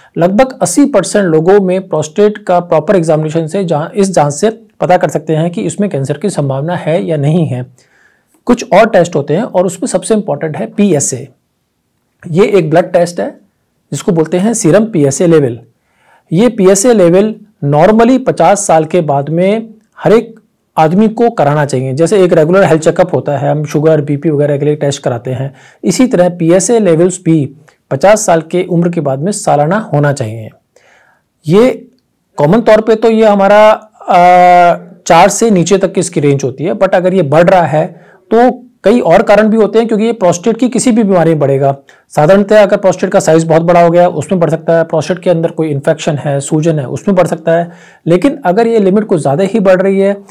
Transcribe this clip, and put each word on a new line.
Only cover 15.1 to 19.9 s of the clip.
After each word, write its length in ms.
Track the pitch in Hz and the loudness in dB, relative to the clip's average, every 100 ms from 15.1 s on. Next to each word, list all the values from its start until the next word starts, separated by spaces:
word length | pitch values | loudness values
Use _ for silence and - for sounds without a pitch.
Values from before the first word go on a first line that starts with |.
| - 180 | 0 2
लेवल। 320 | 160 131 117 - _ _ _ _ _ _ | 2 0 -4 -14 _ _ _ _ _ _
ये 160 | 160 240 | 0 0
पीएसए 460 | 226 185 196 254 | 2 2 2 2
लेवल 400 | 226 170 185 214 214 - _ | 2 4 2 0 -4 -16 _
normally 640 | 143 147 185 220 233 262 254 | -2 2 2 4 2 2 0
पचास 400 | 160 170 196 - | 0 2 2 0
साल 180 | 160 | 0
के 160 | 156 180 | 0 -2
बाद 280 | 151 143 143 | -2 -2 -2
में 400 | 165 185 220 226 - _ | -2 -2 -2 -6 -18 _